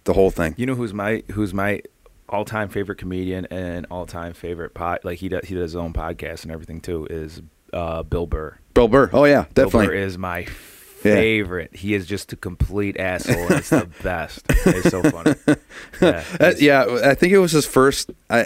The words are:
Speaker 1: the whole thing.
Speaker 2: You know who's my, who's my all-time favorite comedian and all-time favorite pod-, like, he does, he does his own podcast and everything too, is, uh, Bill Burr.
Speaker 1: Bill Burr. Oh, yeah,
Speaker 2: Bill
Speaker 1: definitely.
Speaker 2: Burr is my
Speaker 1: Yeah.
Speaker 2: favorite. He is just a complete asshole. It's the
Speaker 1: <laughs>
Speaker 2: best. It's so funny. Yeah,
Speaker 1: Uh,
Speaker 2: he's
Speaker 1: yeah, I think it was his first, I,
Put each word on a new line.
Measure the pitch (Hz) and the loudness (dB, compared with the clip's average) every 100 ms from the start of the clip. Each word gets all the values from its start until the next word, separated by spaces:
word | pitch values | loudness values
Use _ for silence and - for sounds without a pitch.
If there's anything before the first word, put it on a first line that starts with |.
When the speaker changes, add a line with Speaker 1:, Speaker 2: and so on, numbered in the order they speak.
Speaker 1:
the | - | 0
whole | 92 95 | 4 4
thing. | - 80 78 | 2 -4 -4
Speaker 2:
You | 127 | -4
know | |
who's | 127 117 | -4 -6
my, | 101 101 110 - | -6 -4 -4 -6
who's | 101 104 | -6 -4
my | 95 101 104 - _ _ _ - | -2 -2 -4 -8 _ _ _ -8
all-time | 104 107 110 101 | -8 -6 -6 -6
favorite | 104 98 98 | -6 -8 -8
comedian | 90 92 92 92 90 | -8 -6 -6 -6 -8
and | 92 90 87 - | -8 -8 -10 -10
all-time | 87 85 87 85 | -12 -12 -12 -12
favorite | 85 85 85 82 | -12 -10 -10 -12
pod-, | - 87 87 | -8 -6 -6
like, | 92 85 | -6 -8
he | 92 | -6
does, | 90 - | -8 -6
he | |
does | 90 87 | -6 -6
his | 85 | -6
own | 85 | -6
podcast | 82 80 85 78 82 | -6 -8 -8 -10 -12
and | 82 | -12
everything | 80 78 82 | -14 -14 -14
too, | 85 85 78 | -8 -8 -8
is, | 82 78 82 82 _ _ | -10 -10 -14 -20 _ _
uh, | 90 82 82 | -8 -6 -6
Bill | 80 87 85 | -4 -4 -2
Burr. | 80 76 - _ | -6 -8 -14 _
Speaker 1:
Bill | - 120 | 4 6
Burr. | 131 120 | 6 6
Oh, | 127 | 6
yeah, | 147 139 87 | 6 4 2
Speaker 2:
Bill | - 123 | 2 4
Speaker 1:
definitely. | 117 98 | 4 2
Speaker 2:
Burr | |
is | 92 98 90 | 0 -4 -6
my | 92 87 87 - - - - - | -8 -8 -10 -14 -20 -20 -20 -2
Speaker 1:
Yeah. | 101 | 2
Speaker 2:
favorite. | 107 110 110 95 90 80 | 4 4 2 -2 -6 -10
He | - 98 | -8 -2
is | 101 85 | -2 -2
just | 98 - | -8 -8
a | - | -12
complete | 92 87 - 98 101 - | -8 -4 -2 -2 -4 -2
asshole. | 92 90 - - 87 | -4 -4 -2 0 2
It's | 180 - | 0 2
the | 156 90 - | 0 0 -6
Speaker 1:
<laughs> | |
Speaker 2:
best. | 95 87 78 - - - 185 | -6 -6 -8 -8 0 4 4
It's | 92 123 | 4 2
so | 92 | 2
funny. | 151 - 87 139 - 147 _ - - - | 0 2 0 0 0 0 _ -20 -12 0
Yeah, | 180 90 - 180 | 2 2 -4 2
Speaker 1:
Uh, | 160 | 2
Speaker 2:
he's | 160 | 4
Speaker 1:
yeah, | 143 139 113 120 | 6 6 4 2
I | 127 | 2
think | 135 180 | 4 4
it | 196 | 6
was | 180 | 6
his | 156 - | 2 2
first, | 135 135 131 - - - | 4 4 4 -4 -12 -2
I, | 117 | 0